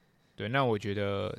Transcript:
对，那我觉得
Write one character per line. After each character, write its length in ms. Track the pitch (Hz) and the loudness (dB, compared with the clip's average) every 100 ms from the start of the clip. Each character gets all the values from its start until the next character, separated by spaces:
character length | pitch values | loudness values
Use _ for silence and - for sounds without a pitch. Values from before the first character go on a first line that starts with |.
| _ _ _ - | _ _ _ -8
对， 120 | 107 | -2
那 140 | 135 | 2
我 140 | 127 104 | 2 2
觉 160 | 101 | 0
得 420 | 101 101 98 98 | 0 0 0 -2